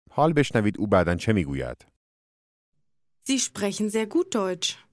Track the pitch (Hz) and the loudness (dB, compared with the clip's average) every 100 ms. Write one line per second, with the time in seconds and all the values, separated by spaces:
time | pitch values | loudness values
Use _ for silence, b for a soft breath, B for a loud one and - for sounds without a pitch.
0 | _ - 156 147 131 117 104 90 104 98 | _ 0 2 2 2 2 0 0 2 4
1 | 82 87 - 104 71 67 62 60 _ _ | 4 0 0 0 0 -4 -6 -10 _ _
2 | _ _ _ _ _ _ _ _ _ _ | _ _ _ _ _ _ _ _ _ _
3 | _ _ - 262 - - 196 196 214 220 | _ _ -4 -2 -2 -4 -4 -2 -2 -2
4 | 220 330 359 226 190 180 - - _ | 0 -2 0 -2 -2 -4 -6 -8 _